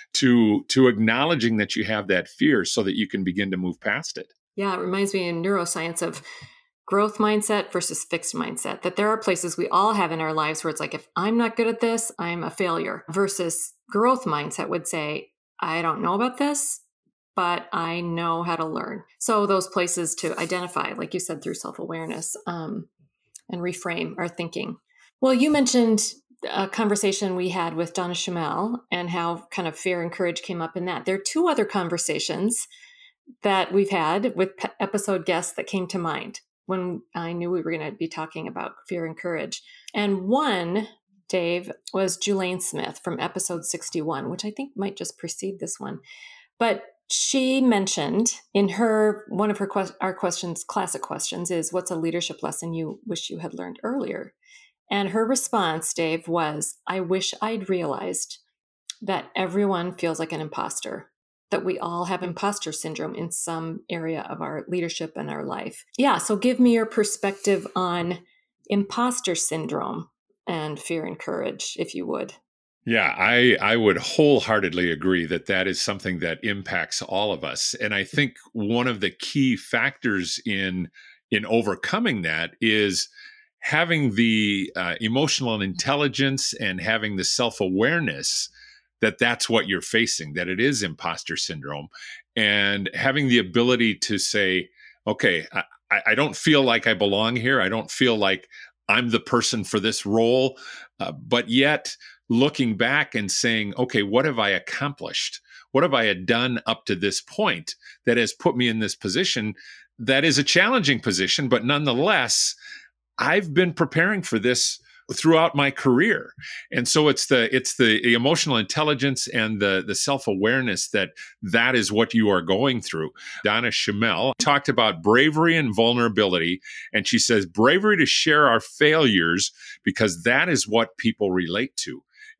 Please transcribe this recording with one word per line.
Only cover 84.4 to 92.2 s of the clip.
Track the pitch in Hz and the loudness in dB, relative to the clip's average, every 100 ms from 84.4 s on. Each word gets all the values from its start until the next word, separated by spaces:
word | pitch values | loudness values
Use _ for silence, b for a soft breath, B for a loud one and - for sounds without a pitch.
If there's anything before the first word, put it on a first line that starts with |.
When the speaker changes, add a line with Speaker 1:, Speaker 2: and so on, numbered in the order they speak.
| 104 101 95 92 | 2 0 -4 -4
Speaker 1:
uh, | 87 - | -4 -2
emotional | 110 127 147 - 123 107 | -2 0 0 0 -2 -2
intelligence | 95 90 139 143 147 - 135 135 - | -2 -2 -2 0 0 0 0 0 -4
and | - 101 92 | -4 -4 -4
having | 92 110 107 95 | -2 -2 -2 -2
the | 87 | -2
self-awareness | - 120 - 95 92 123 170 127 71 - - - b b b b _ | 0 -2 0 0 2 2 2 -2 -4 -4 -4 -6 b b b b _
that | 107 - | 0 2
that's | 120 117 - | 0 2 2
what | 113 92 | 2 2
you're | 90 | -2
facing, | - 113 113 - 76 | 0 0 0 -2 -6
that | 80 90 | -6 -4
it | 92 | 0
is | 135 123 | 0 0
imposter | 95 73 85 80 - 82 | -4 -4 -6 -6 -6 -6
syndrome, | - 78 69 73 73 B B B | -6 -8 -8 -10 -10 B B B